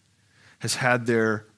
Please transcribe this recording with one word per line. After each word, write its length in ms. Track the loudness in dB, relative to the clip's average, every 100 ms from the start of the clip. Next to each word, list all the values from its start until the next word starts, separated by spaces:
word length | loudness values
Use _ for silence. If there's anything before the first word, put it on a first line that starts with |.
| _ _ _ _ -20 -10
has 160 | -6 -2
had 300 | 0 0 2
their 400 | 2 2 -2 -6